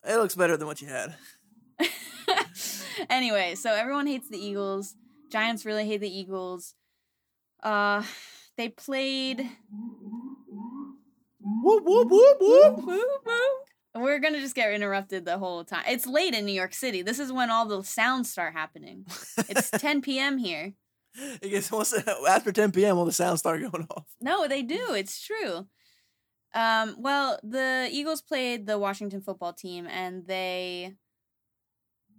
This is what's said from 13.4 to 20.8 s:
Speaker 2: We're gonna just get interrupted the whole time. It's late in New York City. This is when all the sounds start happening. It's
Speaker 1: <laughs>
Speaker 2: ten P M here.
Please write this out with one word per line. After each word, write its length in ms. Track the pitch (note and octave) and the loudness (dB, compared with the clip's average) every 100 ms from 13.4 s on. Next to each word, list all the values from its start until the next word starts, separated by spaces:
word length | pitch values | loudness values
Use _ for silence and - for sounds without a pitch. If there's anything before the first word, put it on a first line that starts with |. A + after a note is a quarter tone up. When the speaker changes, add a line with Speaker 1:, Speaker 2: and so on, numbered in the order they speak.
| C5 C5 C#5 _ _ | 2 0 -6 _ _
Speaker 2:
We're 240 | A#3 C4 C#4+ | -4 0 2
gonna 220 | D#4 D4+ | 0 -2
just 140 | C4+ | -4
get 180 | B3 G#3+ | 0 0
interrupted 520 | G#3 G3+ G3 G3 F#3+ | 0 0 -2 -4 -6
the 140 | F3 F#3 | -4 -4
whole 260 | F#3 E3+ | -4 -6
time. 200 | E3+ E3+ - | -6 -4 -2
It's 180 | B3 B3+ | -2 0
late 280 | D4 F#4 | 0 2
in 100 | A3+ | 0
New 80 | G3+ | -2
York 220 | F#3+ F#3 | -2 -4
City. 280 | - C4 F#3+ | -4 -4 -4
This 160 | F#3+ B3 | -4 -4
is 140 | C4+ | -4
when 180 | B3+ A#3 | -2 0
all 160 | A3+ A3 | 2 0
the 160 | G3 | -4
sounds 460 | G3 - A#3 C4 A#3+ | -4 -2 0 0 -4
start 220 | - E3 | -6 -6
happening. 540 | D#3+ D#3 E3 - F#3+ F#3+ - - - G#3+ | -6 -10 -12 -18 -18 -16 -16 -6 -4 2
It's 220 | C#4 - | 2 2
Speaker 1:
<laughs> 80 | A3 | 0
Speaker 2:
ten 240 | D4 D4 | 0 0
P 160 | C#4 C4 | 0 -2
M 200 | C#4 C4+ | 0 -2
here. 360 | G3+ D#3 F#3 - | -4 -4 -8 -14